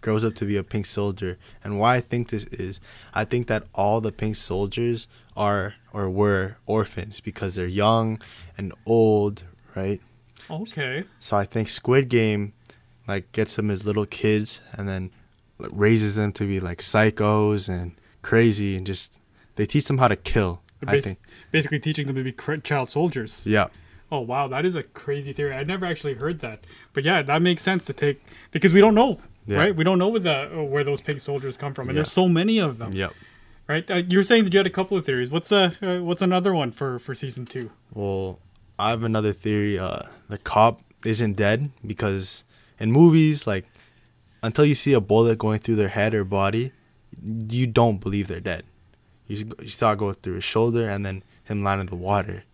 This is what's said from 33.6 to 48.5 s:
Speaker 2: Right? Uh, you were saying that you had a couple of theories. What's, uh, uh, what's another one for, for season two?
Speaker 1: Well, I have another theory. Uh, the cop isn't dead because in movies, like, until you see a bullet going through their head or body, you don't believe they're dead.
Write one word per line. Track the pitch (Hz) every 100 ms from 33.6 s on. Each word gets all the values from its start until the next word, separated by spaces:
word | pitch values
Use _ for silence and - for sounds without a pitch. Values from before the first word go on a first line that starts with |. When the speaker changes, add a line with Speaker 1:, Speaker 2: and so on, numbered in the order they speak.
| -
Speaker 2:
Right? | 156 170
Uh, | 185
you | 180 185
were |
saying | 196 233
that | 202
you | 190
had | 190
a |
couple | 190 190 196
of | -
theories. | 131 123
What's, | 160 -
uh, | 202 185 165
uh, | 190 180
what's | 175 175
another | 185 180 190
one | 175 131
for, | - 135 123
for | - 127
season | 135 123 120
two? | 131 117 _ _
Speaker 1:
Well, | 107 101 95 95 90 _ _ _ -
I | 104
have | 117
another | 113 110 107
theory. | 98 110 104 104 98
Uh, | 92 - - - _
the | 104
cop | - - 113 113 _ _ 110
isn't | 110 113
dead | 98 101 113 143 _ 107
because | 104 104 98 92 - _ _ _ _
in | 110
movies, | 131 170 160 156 147 -
like, | 98 - _ _ _ _ _ _ _
until | 113 113 147
you | 139
see | -
a | 127
bullet | 98 107 117 113
going | 110 107
through | - 110
their | 98
head | 107 107
or | 107 95
body, | 98 98 110 127 _ _ _ _ -
you | 104 113 110 120 127
don't | 113 117 101
believe | 101 101 95
they're | 85
dead. | -